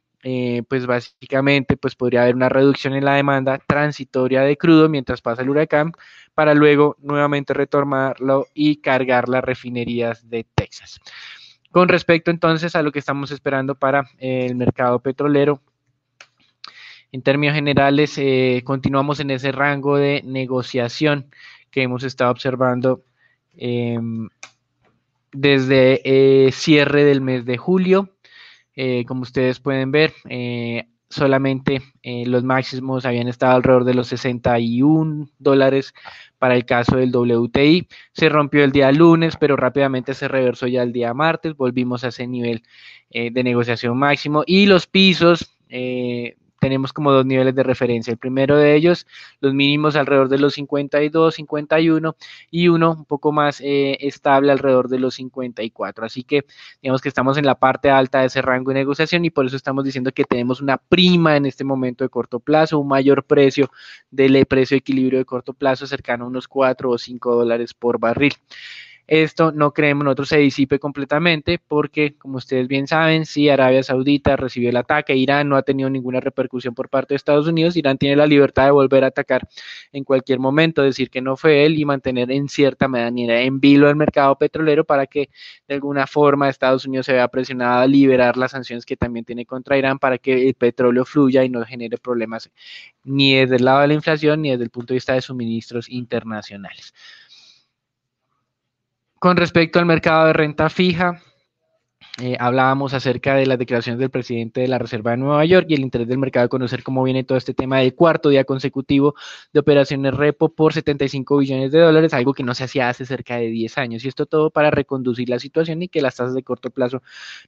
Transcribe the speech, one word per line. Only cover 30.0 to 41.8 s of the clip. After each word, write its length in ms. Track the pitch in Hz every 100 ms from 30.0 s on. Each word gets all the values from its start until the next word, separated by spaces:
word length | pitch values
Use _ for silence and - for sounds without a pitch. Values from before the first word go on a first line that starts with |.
| 156 - -
eh, 580 | 123 123 120 117 117 - _ _
solamente, 720 | - 143 135 135 131 135 135 - _
eh, 220 | 123 120
los 180 | 120 123
máximos 600 | 127 131 - 127 131 131
habían 240 | 127 120 120
estado 280 | 117 131 127
alrededor 280 | 127 127
de 80 | 123
los 140 | 123 123
sesenta 520 | 123 131 120 123 120
y 220 | 117 120
un 500 | 143 160 160 151 143 _
dólares 540 | 139 139 135 135 - - - - - _
para 160 | 127
el 100 | 123
caso 320 | 120 120 117 131
del 160 | 127
W 360 | 123 120 117 117
T 160 | 143 147
I. 220 | 175 - - -
Se 160 | - 156
rompió 340 | 151 143 147
el 80 | 139
día 180 | 139 135
lunes, 460 | 147 170 165 165 -
pero 200 | 147 131
rápidamente 580 | 127 139 139 127 123
se 120 | 123 135
reversó 400 | 131 123 117 127
ya 160 | 123
el 120 | 123
día 180 | 120 117
martes. 420 | 123 160 156 165
Volvimos 480 | 147 127 127